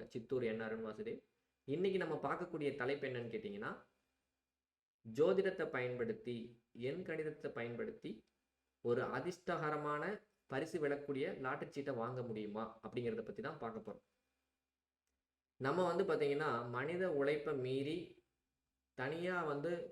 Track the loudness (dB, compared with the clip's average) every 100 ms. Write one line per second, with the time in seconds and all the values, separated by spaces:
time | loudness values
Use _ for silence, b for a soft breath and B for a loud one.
0 | -4 -8 0 0 2 0 -2 -2 -4 -4
1 | -6 -6 _ _ _ _ -4 2 4 2
2 | 0 0 0 0 -2 0 0 2 0 0
3 | 0 -2 -2 -4 -4 -4 -6 -6 -14 _
4 | _ _ _ _ _ _ _ _ _ _
5 | -8 4 6 8 4 2 0 0 0 0
6 | -2 -2 -4 -6 -6 -14 _ -6 -4 -2
7 | -4 -2 -4 -4 -6 -4 -6 -4 -6 -6
8 | -10 -10 _ _ _ _ _ _ 2 4
9 | 2 0 -2 -4 -2 0 0 0 0 0
10 | 0 -4 -10 _ _ -2 0 2 2 2
11 | 0 0 0 0 -2 -2 -4 -4 -2 0
12 | -2 -2 -4 -4 -2 -4 -4 -6 -6 -2
13 | 0 0 -4 -6 -6 -4 -6 -6 -8 -12
14 | _ _ _ _ _ _ _ _ _ _
15 | _ _ _ _ _ _ 2 4 4 4
16 | 4 4 4 4 2 0 0 -2 0 0
17 | 2 4 4 4 2 0 0 0 0 -2
18 | -6 -16 _ _ _ _ _ _ _ -4
19 | -2 0 0 0 0 0 0 -2 -4